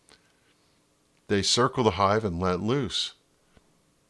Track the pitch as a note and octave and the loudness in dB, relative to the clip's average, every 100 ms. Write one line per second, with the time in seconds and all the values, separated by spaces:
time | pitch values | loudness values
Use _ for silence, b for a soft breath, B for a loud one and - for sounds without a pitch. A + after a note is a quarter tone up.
0 | _ b b b b b b b _ _ | _ b b b b b b b _ _
1 | _ _ - G2+ F#2 - C3 C3 A2 G2 | _ _ -4 -2 2 2 2 2 0 2
2 | G2 G#2+ A2 E2+ F#2 F2+ G2+ C#3 A2 - | 2 2 0 -2 -2 -2 -2 -2 -4 -6
3 | - - _ _ _ _ _ _ _ _ | -8 -10 _ _ _ _ _ _ _ _